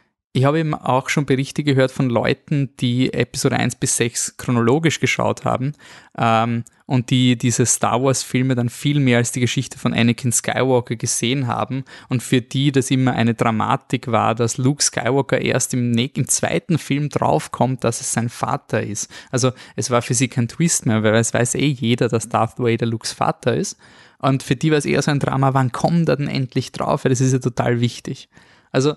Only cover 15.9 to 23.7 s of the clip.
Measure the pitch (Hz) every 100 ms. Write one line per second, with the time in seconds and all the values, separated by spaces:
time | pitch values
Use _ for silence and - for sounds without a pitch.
15.9 | 117 127 - - - - 170 - 120 -
16.9 | 139 147 - 120 151 - - 123 131 120
17.9 | 117 - - 120 - 120 139 - 110 113
18.9 | 101 - - - 127 127 - - - 131
19.9 | 120 - 123 131 - 117 - 165 - 117
20.9 | 110 107 110 113 117 120 - 147 127 117
21.9 | 120 120 113 - 107 113 - 120 113 117
22.9 | 113 - - - - 123 131 -